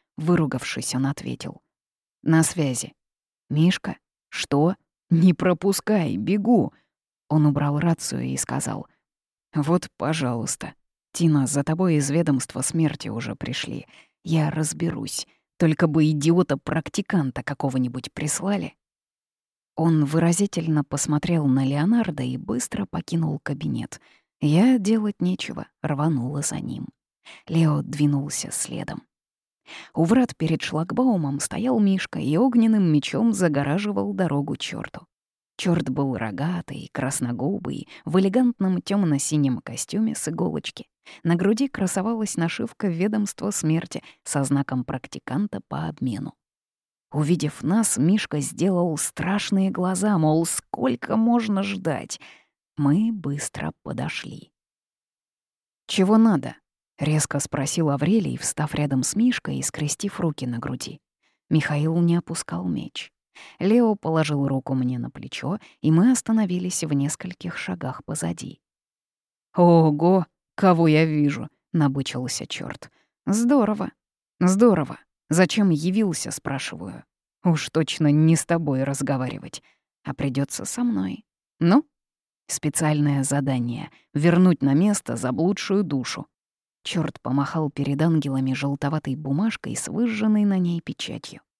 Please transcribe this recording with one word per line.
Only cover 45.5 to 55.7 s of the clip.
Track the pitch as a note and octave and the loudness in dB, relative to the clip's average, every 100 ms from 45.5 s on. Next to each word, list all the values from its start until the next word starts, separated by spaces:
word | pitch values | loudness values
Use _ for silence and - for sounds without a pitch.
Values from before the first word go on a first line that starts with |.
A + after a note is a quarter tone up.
| G3 - | -6 -8
по | C#3 D#3+ | -8 -6
обмену. | D3+ C3 A2+ - - _ _ _ _ _ _ _ | -4 -6 -4 -8 -12 _ _ _ _ _ _ _
Увидев | C#3+ D3+ F3 D3+ - | -2 0 2 0 -4
нас, | D3 G#3 A3 - | 0 2 2 2
Мишка | D#3 G3+ - D3 | 2 2 0 -4
сделал | C3 - F#3 F3+ F3 D3 | -4 -2 0 2 0 -2
страшные | - - F3 G3+ - G3 F#3+ | -6 -6 -2 -2 0 0 0
глаза, | F#3 F3+ F#3 G#3+ G3 | 0 -2 0 2 2
мол, | D#3 D#3+ E3 | 4 2 0
сколько | - - - C4 A#3+ - A3 | -4 -8 -4 -2 -2 -2 0
можно | A3+ A#3+ A3 G3 | 4 2 2 -2
ждать? | G3 G3 F3+ C#3 - - - - _ _ _ - | -2 -4 -4 -4 -6 -14 -16 -20 _ _ _ -2
Мы | C#3+ E3 A3+ | 2 2 2
быстро | G#3+ C#3 C#3+ - - - - | -2 -4 -6 -6 -8 -8 -10
подошли. | - - C#3+ - - - - _ _ _ _ _ _ _ _ _ _ _ _ | -10 -8 -6 -8 -12 -16 -20 _ _ _ _ _ _ _ _ _ _ _ _